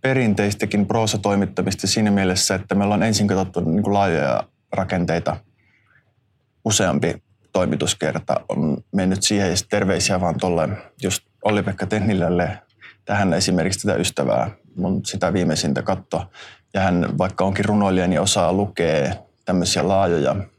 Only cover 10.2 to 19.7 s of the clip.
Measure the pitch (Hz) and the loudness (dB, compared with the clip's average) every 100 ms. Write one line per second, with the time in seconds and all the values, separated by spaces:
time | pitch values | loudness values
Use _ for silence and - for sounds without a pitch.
10.2 | 87 85 92 82 80 101 - _ - - | 0 0 0 0 -2 -4 -12 _ -4 -4
11.2 | _ _ 104 104 101 98 95 107 101 98 | _ _ -2 0 -2 -4 -4 0 0 0
12.2 | 85 87 - 101 _ _ - - - 101 | 2 0 0 -4 _ _ -20 -20 -6 0
13.2 | 98 87 95 92 82 95 104 95 90 - | 2 2 2 0 0 -2 -2 0 -2 -2
14.2 | 67 55 104 - _ - 90 95 - 98 | 0 0 -2 -6 _ -6 -2 -2 -4 -4
15.2 | 95 92 82 78 76 67 - 92 - 87 | 0 0 0 0 0 -2 -2 -4 -2 -6
16.2 | 87 - - - _ 98 95 90 85 - | -6 -14 -20 -20 _ -2 2 2 0 0
17.2 | 92 - 95 101 104 107 101 92 87 82 | -2 0 -2 0 0 2 4 2 2 2
18.2 | 98 - 85 95 101 - 82 78 69 95 | 2 2 2 2 0 0 0 2 0 -4
19.2 | - _ - 92 85 | -12 _ -2 -2 0